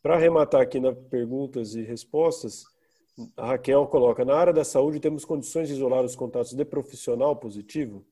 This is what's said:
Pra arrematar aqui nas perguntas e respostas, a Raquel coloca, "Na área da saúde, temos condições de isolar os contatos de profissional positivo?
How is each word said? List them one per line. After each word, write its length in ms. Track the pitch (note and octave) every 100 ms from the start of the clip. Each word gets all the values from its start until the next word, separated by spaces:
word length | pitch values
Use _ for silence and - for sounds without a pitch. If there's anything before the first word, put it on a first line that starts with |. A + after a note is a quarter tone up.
Pra 140 | C#3+
arrematar 460 | E3 E3 E3 C#3+ C#3
aqui 180 | B2+ C3+
nas 180 | C3 B2 -
perguntas 640 | B2+ A#2+ C3 C3+ C3 A2
e 80 | A2+
respostas, 800 | A2 A#2 - D3+ E3 D#3+ A#2 - - _ _ _ _ - A#2 -
a 100 | A2+
Raquel 400 | B2+ B2+ C#3 C#3+
coloca, 360 | D3+ B2 A2+
"Na 120 | B2 D3
área 160 | F3
da 100 | D#3+
saúde, 380 | C#3+ C#3 C#3+ D3+
temos 240 | D3+ D3
condições 420 | - D3+ - E3 D#3
de 80 |
isolar 300 | C#3 C3 B2+
os 100 | B2
contatos 380 | - B2 A#2+ A#2
de 120 | C3
profissional 720 | D3 C#3+ C3 - - A#2+ C#3+
positivo? 720 | C#3+ A#2 G#2 G2+ D#3 C3 G2+ -